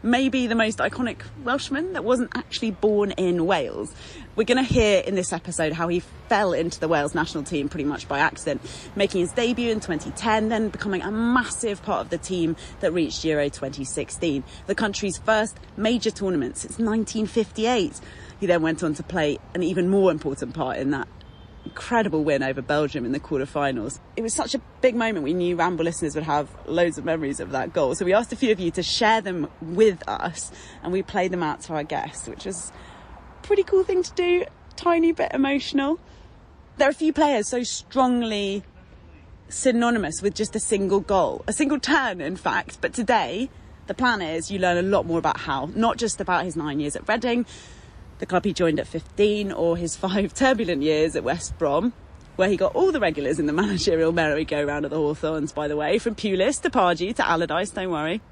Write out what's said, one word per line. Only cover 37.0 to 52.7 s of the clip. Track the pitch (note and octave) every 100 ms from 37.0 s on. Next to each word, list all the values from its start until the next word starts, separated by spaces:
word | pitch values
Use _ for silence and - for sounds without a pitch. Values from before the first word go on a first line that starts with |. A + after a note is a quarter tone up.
| D#4+
players | D4+ D4 B3+ G#3
so | B3
strongly | A#3+ - - C4 B3+ B3 A3+ G#3 G3+ G3+ - - - - - - - - -
synonymous | - C4 A#3 A#3 A#3 D#3+ E3
with | G3
just | G3+ G#3+
a | A3
single | - G3+ G3 G3
goal, | - G3 C#3 B1+ -
a |
single | G#3+ C#4+ C#4+
turn, | - D4+ B3 F3+
in | D3 F#3
fact. | E3+ D#3 - -
But | -
today, | - A3 A#3 C3 F#3+ C4+ - - - -
the |
plan | F#3+ B3 A3
is | E3 D#3+ -
you | G3
learn | F3+ F3
a |
lot | F#3 G3 E3+
more | E3
about | D#3 -
Hal, | - C3+ C#3+
not | - A3+ -
just | A3+ -
about | F#3 F3
his | F3 E3
nine | D3+ C#3+
years | D3
at | - -
Reading, | A3 A#3+ A#3+ A#3 - - - - - - -
the | -
club | F3+
he | G3+
joined | - E3+ D3+
at | -
fifteen, | E3 - - G#3 G#3 G3
or | - E3+ E3+
his | E3+ -
five | F#3+ G3 G3+
<laughs> |
turbulent | - C4 A#3+ F3+ D#3
years | D3+ D3+ D#3+ C#3
at |
West | A2+ E3 - -
Brom, | D#3 D3 A#3 - - - - -
where | F#3
he | F#3+
got | F#3